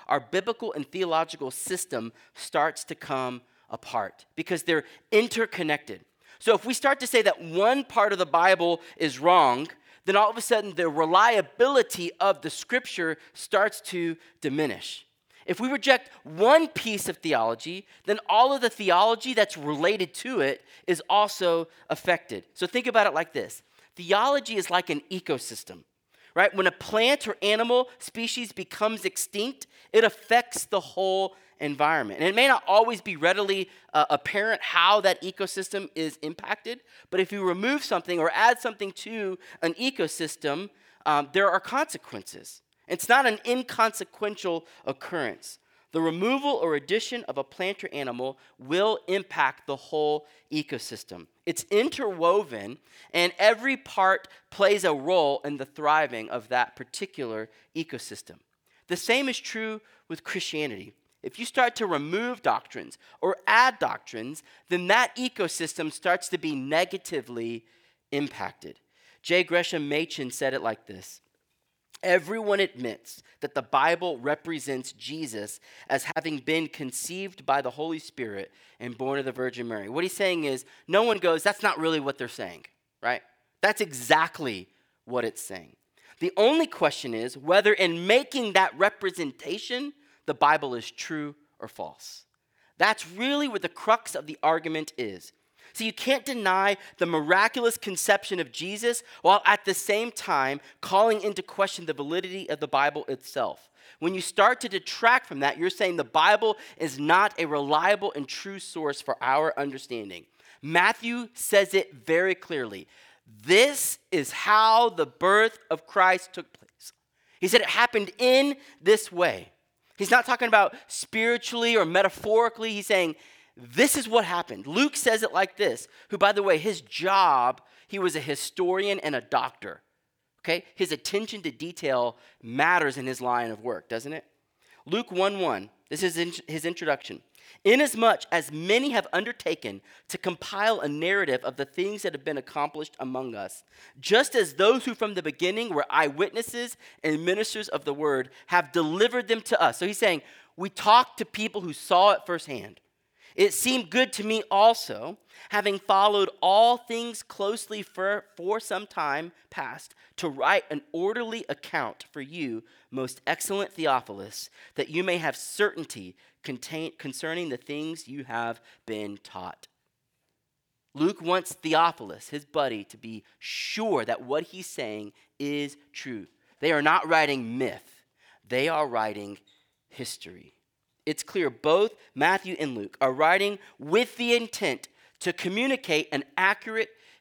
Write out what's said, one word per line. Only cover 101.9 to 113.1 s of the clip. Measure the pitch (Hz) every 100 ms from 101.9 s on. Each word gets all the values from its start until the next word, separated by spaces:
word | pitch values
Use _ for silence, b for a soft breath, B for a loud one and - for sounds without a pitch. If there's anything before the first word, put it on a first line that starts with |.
validity | 143 143 170 185 190 170
of | 151
the | 151
Bible | 139 143 147 -
itself. | 131 - 139 107 69 _ b b b
When | 165
you | 190
start | 165 - 208 262
to | 233
detract | 185 - - 233 247 -
from | 139
that, | 139 147
you're | 180
saying | 180 190 170
the |
Bible | - 160 170 208 220 214 B -
is | 160 135
not | 147 175 202 -
a | 165
reliable | 147 139 151 180 202 202 143
and | 143
true | - 196 196
source | - 170 151 139
for | - -
our | 127 139 156 -
understanding. | 143 127 - 120 101 87 - b b b
Matthew | 139 170 190 226 233 240 233
says | - - 202 196
it | 190 160
very | 131 110 165 190
clearly. | 180 - 156 117 98 - b b